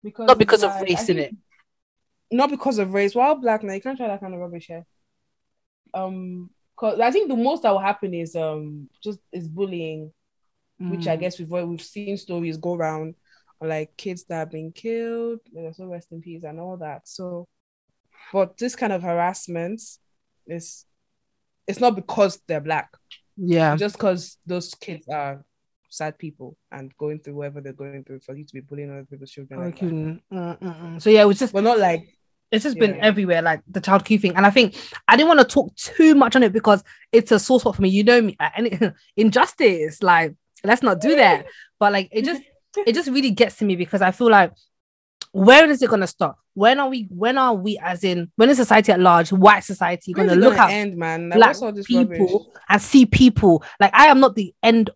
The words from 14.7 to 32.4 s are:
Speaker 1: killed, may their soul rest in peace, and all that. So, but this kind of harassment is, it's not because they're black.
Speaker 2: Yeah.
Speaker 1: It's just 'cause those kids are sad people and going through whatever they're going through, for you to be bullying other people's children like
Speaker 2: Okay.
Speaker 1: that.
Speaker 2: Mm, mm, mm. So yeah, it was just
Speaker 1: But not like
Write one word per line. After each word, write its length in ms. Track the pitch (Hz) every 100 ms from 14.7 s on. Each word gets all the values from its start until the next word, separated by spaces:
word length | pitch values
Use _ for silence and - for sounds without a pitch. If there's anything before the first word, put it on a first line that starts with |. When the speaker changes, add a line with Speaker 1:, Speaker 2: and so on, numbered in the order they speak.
Speaker 1:
killed, 680 | - 226 226 233 233 233 233 _
may 100 | 160
their 100 | 165
soul 160 | 165 185
rest 220 | 175 _
in 80 | 165
peace, 220 | 170 165
and 140 | 160 160
all 160 | 175 180
that. 280 | 156 139 -
So, 400 | - 185 175 175 _ _ _ _ _ _ _ -
but 240 | 196 190 _
this 160 | 247 -
kind 160 | 220
of 100 | 190
harassment 760 | 175 170 175 190 - 170 170 220 - - _ _ _ _ _
is, 380 | 170 165 - _ _ _ _ _ _ _ _ -
it's 140 | 190
not 140 | 247 202
because 440 | - - 202 - _
they're 140 | 156
black. 340 | 147 156 - _ _ - _ -
Speaker 2:
Yeah. 380 | 180 170 160
Speaker 1:
It's 60 | 156
just 180 | 208 -
'cause 400 | 208 180 170 _ -
those 280 | 180 175
kids 320 | - - 156 -
are 360 | 147 143 139 143 _ _ _ _
sad 300 | - 156 156
people 380 | 160 147 135 160 _
and 220 | 139 135 _
going 240 | 151 151
through 160 | 151 143
whatever 240 | 143 143
they're 120 | 139
going 300 | 135 139 139
through, 160 | 131 135
for 140 | - 139
you 80 |
to 80 | 147
be 80 | 135
bullying 300 | 139 143 143
other 140 | 139
people's 260 | 135 139 135
children 300 | - 135 135
like 140 | 175
Speaker 2:
Okay. 120 | 170 185
Speaker 1:
that. 60 |
Speaker 2:
Mm, 260 | 160 156 160 _
mm, 260 | 190 175 170
mm. 420 | 185 160 170 165
So 60 | 214
yeah, 120 | 214
it 40 | 208
was 120 | 202
just 140 | 247
Speaker 1:
But 120 | 196
not 140 | 214 240
like 340 | 190 165 165 _ _ _